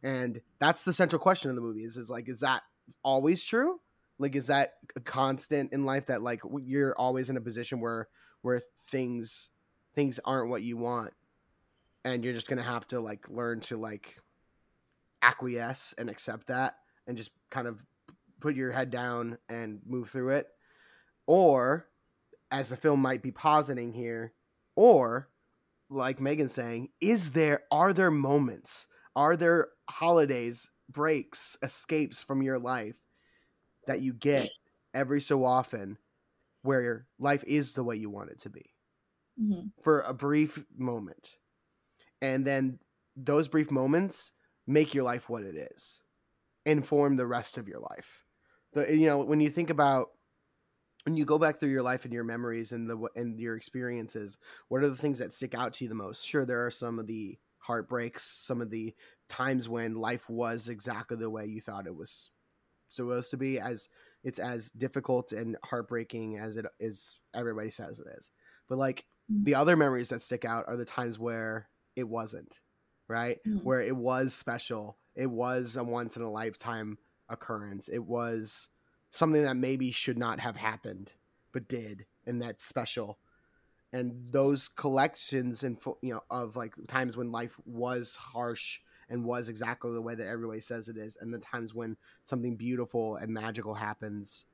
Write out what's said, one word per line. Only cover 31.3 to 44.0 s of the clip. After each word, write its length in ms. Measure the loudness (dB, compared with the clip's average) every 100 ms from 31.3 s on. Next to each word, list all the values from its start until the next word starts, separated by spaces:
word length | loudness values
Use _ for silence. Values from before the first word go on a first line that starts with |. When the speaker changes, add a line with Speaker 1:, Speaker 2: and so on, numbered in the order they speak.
| -10 -10 -6
Speaker 1:
escapes 580 | -6 -6 -2 0 0 -4
from 200 | -4 0
your 160 | 2 0
life 360 | 0 -2 -4 -12 _ _ _ _ _ _ _ _ -2
that 140 | -2
you 120 | 0
get 340 | 0 4 4 4 -4 _ _ _
every 280 | -2 2 2
so 220 | 4 4 6
often 520 | 4 2 -4 -8 -12 _ _ _ _ _ _
where 440 | 2 2 2 -2 -6 _
life 240 | 2 2 4
is 280 | 2 2
the 100 | -2
way 120 | -2 -2
you 140 | -6
want 200 | -8 -12
it 80 | -14
to 100 | -16
be 240 | -16 -20 _ _ _ _ _ _ -2
Speaker 2:
Mm-hmm. 260 | 0 0 -4 -4
Speaker 1:
for 180 | 4 4
a 120 | 2
brief 520 | -2 2 4 4 0 -16 -6
moment? 640 | -4 -4 -6 -14 -20 -20 _ _ _ _ _ _ _ _
And 240 | 0 2 2
then 340 | 4 2 -2 _ _ _ -10
those 320 | 2 4 6
brief 240 | 2 2
moments 600 | 2 4 4